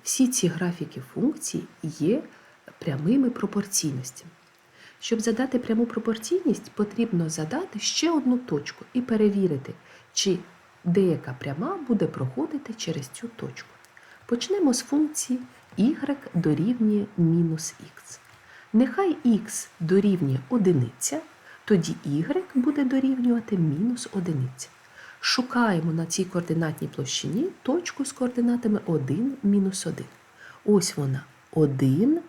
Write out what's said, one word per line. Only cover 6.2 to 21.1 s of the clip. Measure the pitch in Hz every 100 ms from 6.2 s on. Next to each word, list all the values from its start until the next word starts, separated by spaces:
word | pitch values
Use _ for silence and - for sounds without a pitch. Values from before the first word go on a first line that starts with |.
| - 359 349 - -
потрібно | - 208 - 226 175 160
задати | 160 156 269 381 208
ще | - - 320
одну | 320 254 247
точку | 247 214 220 - -
і | 254
перевірити, | 247 220 214 202 185 139 - - - - -
чи | - 196 180 - - - _
деяка | 175 185 185 143 - 127
пряма | - 143 254 392 254
буде | 214 156
проходити | - 131 - 320 302 -
через | 220 - 156 131
цю | - 233
точку. | - - 127 - - - - - - -
Почнемо | 240 - 392 302
з | 240
функції | - 285 302 - - 254 247 - - -
y | 220 320 285 277 -
дорівнює | 175 165 151 190 247 214 208 202 -
мінус | 165 170 170 160 - - - -
х. | - - - - - - -
Нехай | 214 254 - 392 - 247 208 -
х | - - -
дорівнює | 160 190 202 180 139 131 -
одиниця, | 247 185 151 117 - -